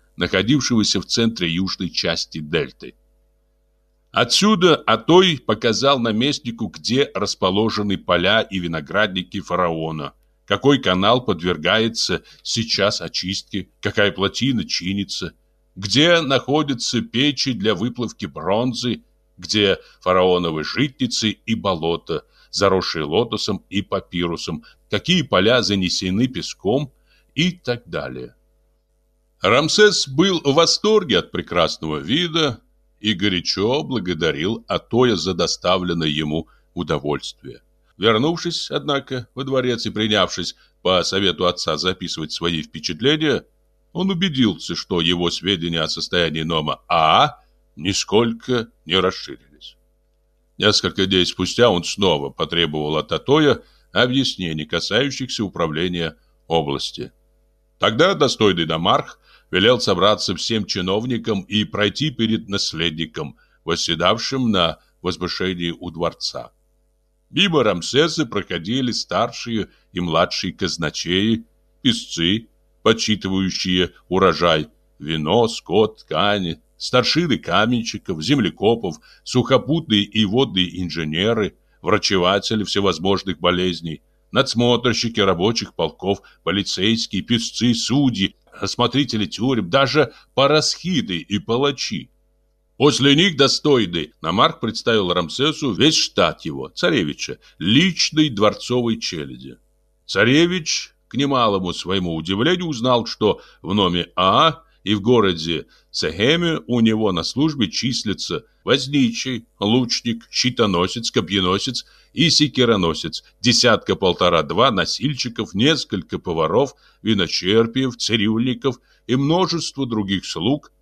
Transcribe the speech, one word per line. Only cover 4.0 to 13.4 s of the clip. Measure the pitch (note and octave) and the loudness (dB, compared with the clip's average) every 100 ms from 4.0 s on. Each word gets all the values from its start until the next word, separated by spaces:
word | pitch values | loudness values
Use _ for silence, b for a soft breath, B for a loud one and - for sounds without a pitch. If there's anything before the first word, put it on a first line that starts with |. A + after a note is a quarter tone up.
| _ | _
Отсюда | G2 - - G3+ G#3+ F3 D3+ | -2 0 2 4 4 6 4
Атой | - A2 - F3 F#3+ C#3 | 2 0 6 6 6 2
показал | - G#2+ A#2+ A2 C3+ C3+ | -2 0 0 2 2 2
наместнику, | A#2 G#2+ C3+ C#3 A#2+ A2+ G#2+ | 2 0 0 -2 -6 -8 -8
где | - - B2+ C3+ F#2 | -8 -2 0 0 -2
расположены | G2+ - F#2+ G2 A2 A2 G#2 F#2+ | -4 0 0 2 0 0 -2 -2
поля | - F2 F2+ A2 | 0 2 4 2
и | - F#2+ | 0 -4
виноградники | F2 D#2+ D2 F#2 G#2+ F#2 F2+ G2+ | -4 -6 -4 0 0 -2 -8 -10
фараона, | D#2+ F2+ F2 D#2+ D#2+ D#2 C#2 - _ _ - | -6 -2 -2 -2 -6 -6 -10 -14 _ _ -4
какой | G2+ C3+ C#3 | 0 4 4
канал | - F#2 G2+ B2 B2 | 4 2 4 2 2
подвергается | F2 F2 D#2+ E2 A2 A2+ A2+ - F2+ B B | -2 -2 -2 2 2 2 -2 -4 -4 B B
сейчас | - - A2+ - G2+ - | -8 -4 -2 0 0 0
очистке, | E2+ - F2+ G2 | -6 -6 -6 -6